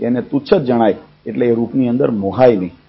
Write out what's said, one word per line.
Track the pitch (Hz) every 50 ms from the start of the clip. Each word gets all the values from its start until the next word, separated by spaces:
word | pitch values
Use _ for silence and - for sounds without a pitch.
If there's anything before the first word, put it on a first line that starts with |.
એને | - 117 123 123
તુચ્છ | 113 - - 139 - - -
જ | 190 143
જણાય, | 123 123 117 113 107 90 - - - _ _ _
એટલે | 123 107 123 123
એ | 120 117
રૂપની | 113 117 107 - 135 127 120
અંદર | 120 127 143 135
મોહાય | 120 104 98 98 95 117 131 127 117
નહીં. | 98 90 87 - - _